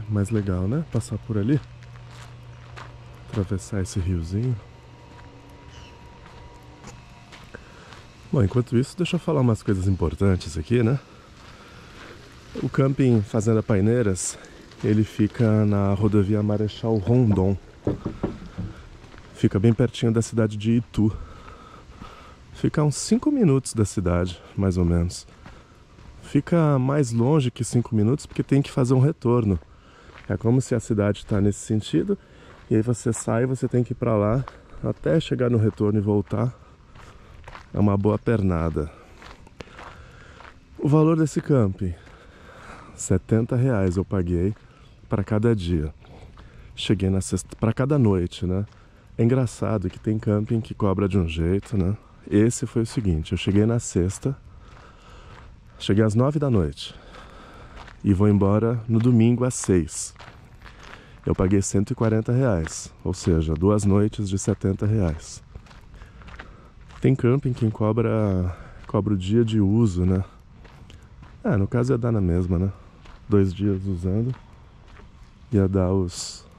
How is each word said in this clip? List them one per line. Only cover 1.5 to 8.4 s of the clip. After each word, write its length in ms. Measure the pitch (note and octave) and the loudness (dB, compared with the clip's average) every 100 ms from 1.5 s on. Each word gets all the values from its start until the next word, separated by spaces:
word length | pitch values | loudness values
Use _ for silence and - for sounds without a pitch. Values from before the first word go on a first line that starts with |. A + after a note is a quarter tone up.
| D3+ - - - - - - - - - - - - - - - - - | 0 -2 -16 -20 -20 -20 -20 -20 -20 -20 -20 -20 -18 -18 -18 -20 -20 -8
Atravessar 520 | A#2 F#2 F#2+ - G2+ | -6 -4 -4 -4 -6
esse 180 | F2+ G2+ | -4 -4
riozinho. 560 | F2+ F2+ E2 G2 B2+ G#2+ - - - - - - - - - - - - - - - - - - - - - - - - - - - - - - - - - - - - - | -2 -2 -4 -4 -4 -4 -10 -20 -20 -20 -20 -20 -20 -20 -20 -20 -20 -20 -20 -20 -20 -20 -20 -20 -20 -20 -20 -20 -20 -20 -20 -20 -20 -20 -20 -20 -20 -20 -20 -20 -20 -20 -2
Bom, 100 | D3+ | 2